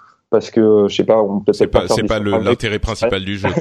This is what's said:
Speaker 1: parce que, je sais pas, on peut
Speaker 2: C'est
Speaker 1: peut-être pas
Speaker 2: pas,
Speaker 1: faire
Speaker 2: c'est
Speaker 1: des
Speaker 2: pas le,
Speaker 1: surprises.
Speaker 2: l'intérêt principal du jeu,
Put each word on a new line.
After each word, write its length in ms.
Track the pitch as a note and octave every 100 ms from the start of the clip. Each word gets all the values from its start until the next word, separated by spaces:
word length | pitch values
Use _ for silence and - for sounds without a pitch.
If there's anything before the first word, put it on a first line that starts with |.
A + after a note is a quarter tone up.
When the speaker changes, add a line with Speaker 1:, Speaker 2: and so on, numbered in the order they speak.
| _ _ _
Speaker 1:
parce 200 | A2 -
que, 360 | - A2 G#2+ G2+
je 60 | -
sais 80 | G2
pas, 160 | A2
on 180 | G2+ G2+
peut 140 | G2+
Speaker 2:
C'est 140 | G#2 G#2
Speaker 1:
peut-être 40 |
pas 80 | -
Speaker 2:
pas, 80 | F2+
Speaker 1:
faire 80 | A2+
Speaker 2:
c'est 60 |
Speaker 1:
des 60 | G#2+
Speaker 2:
pas 100 | A2
le, 120 | G2+
Speaker 1:
surprises. 180 | A2 G2+
Speaker 2:
l'intérêt 300 | B2 A2+ G#2
principal 440 | - G#2+ A#2+ G2
du 140 | F#2+ G2+
jeu, 120 | G2 E3